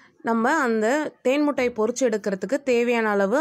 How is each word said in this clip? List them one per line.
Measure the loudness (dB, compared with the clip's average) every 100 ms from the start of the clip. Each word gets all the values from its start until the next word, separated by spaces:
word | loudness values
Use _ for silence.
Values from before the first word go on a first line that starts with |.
| -20 _
நம்ம | -2 0 2 2
அந்த | 0 0 0 0 -2 -4
தேன் | -2 0
மிட்டாய் | 0 0 -2 -2
பொரிச்சு | -2 0 0
எடுக்கிறதுக்கு | 0 -4 -4 -4 -4
தேவையான | 0 0 2 0 0
அளவு | 2 2 2